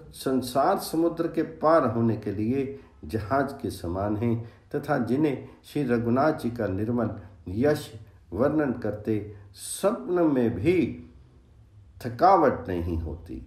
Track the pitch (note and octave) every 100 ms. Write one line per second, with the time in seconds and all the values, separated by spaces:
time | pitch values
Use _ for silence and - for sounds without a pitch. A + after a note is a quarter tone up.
0 | - - C#3 C3 - C#3 D#3 G3 - D#3+
1 | E3 D#3+ E3 E3 D3+ - D3+ E3 B2+ A#2
2 | A2+ G#2+ G#2 G2 A2 C3+ C3 - - -
3 | - G#2+ - C3+ B2 - G2 - E2+ F#2
4 | G#2 G#2 A#2+ A#2 - - - D3 D3+ C#3+
5 | A2+ C3 D#3 B2+ - - - D3 B2+ A#2+
6 | A2+ B2 D#3 D3 A#2 A#2 G2+ G2 G#2+ A#2+
7 | G#2+ F#2+ - - - F#2+ C#3+ D3+ - -
8 | - - - F2+ C#3+ D#3 C#3+ A#2 G#2+ -
9 | - G#2+ G2+ - - - - - G3 A#3
10 | - F3 D#3+ C3 A#2 - D3+ F3+ B2 -
11 | - - - - - - - - - -
12 | A#2+ A#2 F3+ F#3+ C4 - - F2 E2+ D#2+
13 | D#2+ - - -